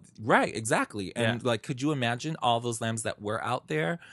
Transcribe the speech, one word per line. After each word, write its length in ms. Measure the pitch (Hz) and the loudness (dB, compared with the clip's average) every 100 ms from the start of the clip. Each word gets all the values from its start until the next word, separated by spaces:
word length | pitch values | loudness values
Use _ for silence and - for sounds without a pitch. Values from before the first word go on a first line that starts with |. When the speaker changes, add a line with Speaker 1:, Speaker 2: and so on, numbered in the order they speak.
| - - | -8 -6
Speaker 1:
right, 320 | 110 220 - 113 | 2 4 4 -2
exactly. 580 | 113 165 262 104 90 | 0 0 0 -4 -4
And, 280 | - 117 117 | 0 0 2
Speaker 2:
Yeah. 60 | 120 | 2
Speaker 1:
like, 120 | 113 | 0
could 180 | - 123 | -2 -2
you 120 | 147 | 0
imagine 440 | 143 117 120 156 160 | 2 0 0 -4 0
all 160 | 120 117 | 2 2
those 220 | 120 113 | 2 -2
lambs 240 | 113 113 | -2 -2
that 180 | 107 - | -4 -4
were 180 | 101 110 | -4 -2
out 240 | 110 127 - | -2 -2 -2
there, 320 | 156 165 170 - | -2 0 -2 -8